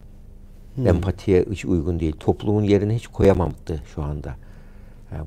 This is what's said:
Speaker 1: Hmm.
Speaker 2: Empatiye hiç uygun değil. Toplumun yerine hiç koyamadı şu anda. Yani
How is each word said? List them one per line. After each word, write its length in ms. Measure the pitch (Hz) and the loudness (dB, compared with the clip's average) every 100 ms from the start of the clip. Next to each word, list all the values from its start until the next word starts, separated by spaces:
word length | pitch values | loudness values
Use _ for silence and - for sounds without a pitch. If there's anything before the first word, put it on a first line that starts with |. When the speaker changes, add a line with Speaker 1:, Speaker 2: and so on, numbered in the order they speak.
| - - - - - - - | -18 -20 -20 -20 -20 -20 -14
Speaker 1:
Hmm. 120 | - 117 | -2 2
Speaker 2:
Empatiye 580 | 85 92 90 - 90 - | 2 0 -4 2 2 2
hiç 140 | 95 | -4
uygun 360 | - 90 76 85 | 0 0 0 -2
değil. 140 | 82 76 | -2 -2
Toplumun 420 | - 90 - 104 | -2 0 0 0
yerine 320 | 104 101 104 | 4 4 2
hiç 120 | 117 - | -2 -6
koyamadı 760 | - 98 92 87 - - 80 - | 2 4 4 2 -4 -8 -10 -8
şu 80 | - | -8
anda. 320 | 73 73 71 - - - - - - - - | -6 -6 -10 -14 -16 -20 -20 -20 -20 -20 -14
Yani 120 | 80 | -12